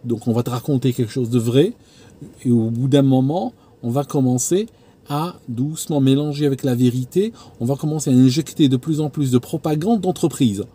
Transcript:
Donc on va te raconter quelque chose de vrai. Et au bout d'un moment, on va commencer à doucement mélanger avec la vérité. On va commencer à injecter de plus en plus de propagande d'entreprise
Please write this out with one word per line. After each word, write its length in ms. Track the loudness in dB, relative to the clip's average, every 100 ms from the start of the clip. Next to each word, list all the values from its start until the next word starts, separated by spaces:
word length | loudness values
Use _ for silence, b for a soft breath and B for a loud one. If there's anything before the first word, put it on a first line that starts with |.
Donc 240 | -4 -4 0
on 40 |
va 100 | -2
te 80 | -2
raconter 420 | -6 -2 0 0
quelque 180 | -2 -4
chose 200 | -4 -2
de 80 | 0
vrai. 340 | 2 2 2 -2 b b b -20 -20 -8
Et 60 | 0
au 180 | 2 2
bout 200 | -2 2
d'un 120 | 4
moment, 540 | 4 4 2 -2 -6 -10 b b
on 60 | -4
va 160 | -4
commencer 640 | -2 0 0 0 0 -2 -2 b b b -8
à 280 | -6 -6 -12 -10
doucement 540 | -6 -6 -6 -4 0
mélanger 420 | 2 2 0 -2
avec 180 | -2 -2
la 120 | -2
vérité. 580 | 2 2 0 -2 -2 -2 -6 B B
On 40 |
va 120 | -4 -2
commencer 340 | -4 -4 2
à 20 |
injecter 560 | 4 6 2 -4 0 2
de 80 | 2
plus 240 | -2 -4
en 80 | -4
plus 220 | -2 0
de 80 | 0
propagande 640 | 0 -6 -2 -2 0 0
d'entreprise 640 | -2 -2 -2 2 0 0 -8